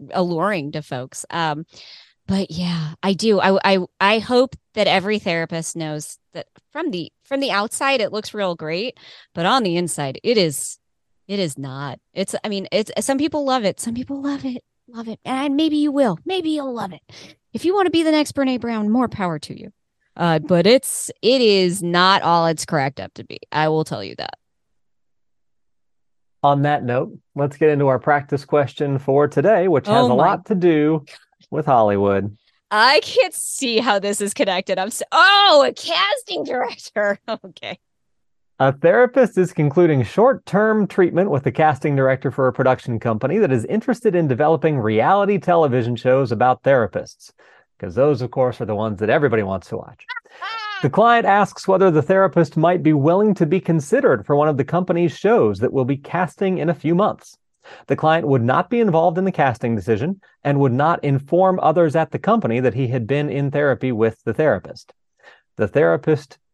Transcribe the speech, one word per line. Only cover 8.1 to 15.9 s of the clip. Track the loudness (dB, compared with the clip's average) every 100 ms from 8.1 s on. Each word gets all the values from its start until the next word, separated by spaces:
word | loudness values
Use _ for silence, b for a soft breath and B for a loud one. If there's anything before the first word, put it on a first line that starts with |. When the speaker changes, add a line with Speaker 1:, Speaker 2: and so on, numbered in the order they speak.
Speaker 1:
looks | -6 -8
real | -6 -4 -4
great, | -6 -6 -8 -12 B B B
but | -4 0
on | 0
the | 0 -2
inside, | -2 -4 -8 -6
it | -2 0
is, | 0 -2 -10 -14 _ _ _ _ -10
it | -6
is | -6 -6
not. | -12 -10 -10 -12 _
It's, | -8 -6 -6
I | -6
mean, | -8 -4
it's, | -4 -2 -6
some | -4 -2
people | -2 -2
love | -2 0
it. | -2 -4
Some | -8
people | -8 -8 -8
love | -6 -6
it, | -8 -10 _ _ _
love | -14 -12
it. | -12
And | -8 -4 -2
maybe | 0 0 0
you | 0